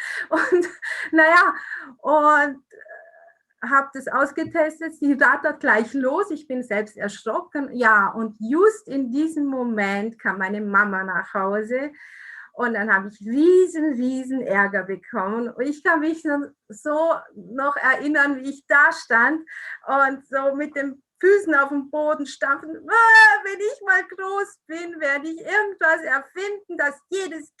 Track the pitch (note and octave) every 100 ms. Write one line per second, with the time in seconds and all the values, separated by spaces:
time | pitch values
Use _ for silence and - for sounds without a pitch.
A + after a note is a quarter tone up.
0 | - - - D#4+ - F4+ E4+ - - -
1 | - D#4+ D#4+ F4 F#4 - - - D4+ B3
2 | C4 D4+ D4 D4+ C#4+ C4+ _ - - -
3 | - _ _ _ _ _ A#3+ C4+ C#4 C4+
4 | - A#3 C#4+ D4 D#4+ E4+ D#4 D#4 D#4+ D#4+
5 | C#4+ C4 C4+ C#4+ D#4 D4 C#4+ G#3+ A3+ C#4
6 | B3+ D4+ G4+ D4+ - B3+ A#3+ G#3 G#3+ -
7 | G3+ - - A3 F4 D4+ C#4 B3 A3+ G#3+
8 | G3 A3 A3 - A3 D4 G#4+ G#4+ - C4+
9 | B3+ C4 D#4+ D#4 C#4+ C4 A#3+ G#3+ G3 G3+
10 | A3 A3+ G3+ F#3+ F#3+ G#3 G#3 G3 G#3 F#3+
11 | F#3+ F3 - G#3 F#3+ G#3 A3 B3 D4 D4
12 | - - - - - - A#3+ A3 A3 G3
13 | G3 G#3 G#3 B3+ E4 F4+ F4+ D#4+ D#4 A#3+
14 | B3 C4 C4 C4 - F#3+ G3 G3 F#3+ F#3+
15 | - A3 F#3+ A3+ A#3 - C4+ D4 F4 E4
16 | D#4 D#4+ D#4+ C#4+ C#4+ _ - G#3+ D4+ D4+
17 | E4 D#4 - - F3+ B3 C#4 C#4 B3+ C4
18 | D4 D4+ C#4+ C4 C4+ C#4 - C#4+ D4+ D#4+
19 | - A3+ A#3+ D#4+ - - - - - C4+
20 | C4+ C4+ - C4+ C#4 C#4 D4+ D4 C#4 C4+
21 | _ _ F4+ G4+ E4 C#4+ C#4 C#4+ C#4 D4+
22 | D4+ D#4 C#4+ - C#4 C#4+ D#4 D#4+ C#4+ A4
23 | A4+ A4 A4 G#4 G4+ G4 G#4 C5+ G4 F#4
24 | F#4 F#4 F#4+ G4 G4 - - D#4+ E4+ D#4+
25 | D4+ C#4+ D#4 E4 - G4+ G#4 F#4 E4 E4
26 | D#4+ C4 C4+ F4+ G4+ G4+ - E4+ C#4+ C#4
27 | - F#4+ F#4 D#4+ D4+ _